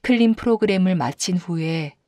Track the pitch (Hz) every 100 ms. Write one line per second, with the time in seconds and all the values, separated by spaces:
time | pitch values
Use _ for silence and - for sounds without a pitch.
0 | - 240 226 226 240 220 214 190 185 180
1 | 120 - - 180 175 165 160 160 147 _